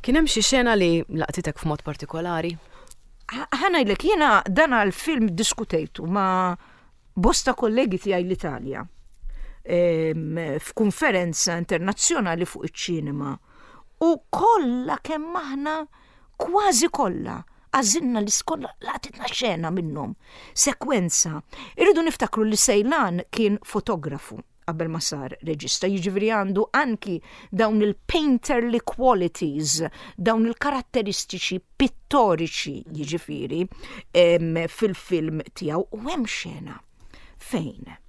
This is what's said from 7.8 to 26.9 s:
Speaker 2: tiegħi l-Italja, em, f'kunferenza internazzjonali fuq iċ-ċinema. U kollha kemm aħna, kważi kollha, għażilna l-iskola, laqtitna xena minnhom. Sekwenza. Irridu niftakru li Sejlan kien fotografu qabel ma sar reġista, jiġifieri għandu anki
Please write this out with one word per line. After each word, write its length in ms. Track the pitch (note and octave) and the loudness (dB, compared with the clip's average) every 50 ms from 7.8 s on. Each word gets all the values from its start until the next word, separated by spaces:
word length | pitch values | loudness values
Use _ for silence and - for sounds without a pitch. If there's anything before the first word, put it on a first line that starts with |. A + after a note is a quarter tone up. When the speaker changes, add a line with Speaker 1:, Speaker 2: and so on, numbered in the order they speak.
| C4+ A3+ F#3 F3+ | 2 2 0 -2
Speaker 2:
tiegħi 260 | - G3+ F#3+ F3+ F3+ | 0 0 0 0 0
l-Italja, 580 | F3+ F#3 - - D#3+ C#3 B2 - C3+ C3 C#3+ D#3+ F3 - - - - - - - - - - - - - - - | -2 -4 -4 -4 -6 -6 -6 -8 -8 -8 -10 -10 -12 -16 -20 -20 -20 -20 -12 -10 -10 -8 -8 -10 -12 -12 -14 -6
em, 760 | - F3 F3 F3 F3 E3 D#3+ D#3+ D#3+ D#3 D#3+ D#3+ D3+ D#3+ E3+ E3 D#3 C3+ D#3 | 0 2 2 4 4 2 2 0 0 -2 -2 -4 -4 -6 -6 -4 -4 -6 -6
f'kunferenza 960 | - - - - A3 G#3 - - D#4 C#4+ G3+ F#3 F3+ E3+ D3+ - - F#3 E3+ | -6 -8 -2 2 2 2 2 2 0 2 2 2 0 0 -2 0 0 0 0
internazzjonali 920 | E3+ E3+ - F3 E3 E3+ F#3+ G3+ - - - F4 D4 G#3 F3 E3 E3 F3 E3+ | -2 -2 -2 -2 0 0 -2 -2 0 0 0 0 0 0 0 0 -2 -2 -4
fuq 160 | - - - | -6 -10 -10
iċ-ċinema. 680 | D#3+ - - - - F3 D#3+ D#3 D3 C#3+ D3 C#3+ C#3 C3+ - _ _ - - - - - - - - _ _ | -10 -8 -8 -6 -4 -4 -4 -4 -4 -6 -4 -4 -6 -8 -8 _ _ -20 -20 -20 -20 -20 -20 -20 -20 _ _
U 100 | D#4+ E4 E4 - _ _ | 2 2 2 2 _ _
kollha 680 | - - F4 A4+ A#4 G#4 D4 B3 A#3+ B3 B3+ C4+ C#4+ C4+ | -2 2 4 6 6 6 4 0 0 -2 -2 -4 -4 -4
kemm 340 | - - D#4+ D4+ D4+ E4 F4 | -4 -6 -6 -6 -6 -6 -6
aħna, 400 | F4+ D#4 C#4 C4+ C#4 C#4+ D4+ D#4 D#4+ D4+ - - - - _ _ - - _ - - | -6 -6 -6 -6 -4 -4 -4 -4 -4 -6 -10 -16 -20 -20 _ _ -20 -20 _ -10 -8
kważi 480 | - E4+ F4 G4+ G#4 G4 D#4 A3 D4 E4+ | -4 0 2 4 4 4 4 4 2 2
kollha, 480 | - - C4 F#3+ F3 - - - - - - - _ _ _ - | 2 0 0 0 0 -4 -6 -8 -8 -10 -12 -18 _ _ _ 0
għażilna 500 | - C4+ B3+ G3+ - E4 D#4 B3 A#3+ A3 G#3 | 0 2 2 4 0 0 0 0 0 0 0
l-iskola, 460 | G#3 - - - - D#4+ D4+ - - - - | 0 0 -2 0 -4 -6 -6 -6 -14 -14 -12
laqtitna 480 | - - - - - - - - - - | -10 -10 -10 -10 -10 -14 -14 -10 -8 -6
xena 420 | - - B3+ A3+ G3 D#3+ E3 D#3+ | -4 -2 -2 -2 -2 -2 -2 -2
minnhom. 460 | F3 F#3+ E3+ D#3 D3 D3+ C#3 - - - - - - - - - | -2 -2 -4 -4 -6 -6 -6 -8 -8 -12 -16 -20 -20 -20 -20 -10
Sekwenza. 920 | - - - C#4+ B3 _ - C4+ C#4 G#3 F3+ E3+ - - - E3 D3+ D3+ - _ - - - - | -2 0 0 0 0 _ -2 0 0 2 2 0 0 0 0 -2 -4 -10 -12 _ -18 -18 -18 -14
Irridu 300 | - - - G4+ F#4+ E4 | 0 4 6 6 6 6
niftakru 400 | E4 E4 - - B3 - - A3 A3 | 4 0 0 0 -2 -2 0 0 2
li 120 | A3 G#3+ | 2 4
Sejlan 680 | G#3 - - G#3 G3+ G#3 B3+ D#4+ D#4 A#3+ F#3 E3+ F3+ - | 4 4 4 4 4 4 4 2 2 2 2 0 -4 -6
kien 340 | _ - - A3+ G3+ G#3 G#3 | _ -2 0 2 2 2 0
fotografu 800 | - - - G#3 - - G#3 E3 C#3 D3+ C#3 C#3 - - A2+ - - _ _ _ | -4 -4 -4 -4 -2 -2 -4 -4 -4 -8 -8 -10 -12 -14 -16 -16 -16 _ _ _
qabel 260 | - - E3 D#3 E3+ | -8 -8 -4 -4 -4
ma 140 | E3 D#3+ E3 | -4 -4 -4
sar 300 | - - D#3 C#3+ C3+ C3 - - | -4 -4 -6 -6 -8 -10 -12 -10
reġista, 500 | - E3 D#3 D3 D3+ B2+ - - - F#3+ | -6 -6 -6 -4 -4 -4 -4 0 0 0
jiġifieri 380 | G3+ F#3+ E3+ G3+ F#3+ G3 G3+ A3 | 0 0 -2 -2 -2 0 0 2
għandu 320 | A3+ G#3 G3 F#3+ F#3+ G3 A3 - | 2 0 0 0 0 0 0 2
anki 460 | - - D4+ B3+ | 2 0 2 2